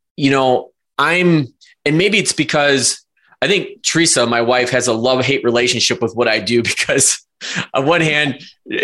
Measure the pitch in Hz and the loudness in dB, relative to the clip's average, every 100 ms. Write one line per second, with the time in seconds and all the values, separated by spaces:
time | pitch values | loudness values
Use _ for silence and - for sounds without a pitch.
0 | _ - 139 139 131 123 - _ _ - | _ -2 0 2 2 0 -2 _ _ -4
1 | 147 175 175 160 123 _ - _ 147 151 | 0 2 2 2 -2 _ -20 _ -2 0
2 | 202 208 - - 147 151 143 139 117 - | 2 0 -2 -2 -2 0 2 2 0 -6
3 | _ _ _ - 143 196 - - - 165 | _ _ _ -4 -2 -2 -4 -8 -2 0
4 | 165 135 117 117 117 127 123 127 123 113 | 2 2 0 0 2 0 2 0 0 0
5 | 123 127 123 139 120 117 123 117 - 123 | 2 2 0 0 0 0 0 0 -2 -2
6 | 117 110 117 110 98 120 120 - - 139 | -4 -2 0 0 0 0 0 -4 -2 0
7 | - - _ - - 180 - 120 139 170 | 0 -2 _ -16 -10 -8 -4 -2 0 2
8 | 160 147 147 127 - _ - - | 2 0 -2 -4 -14 _ -8 -2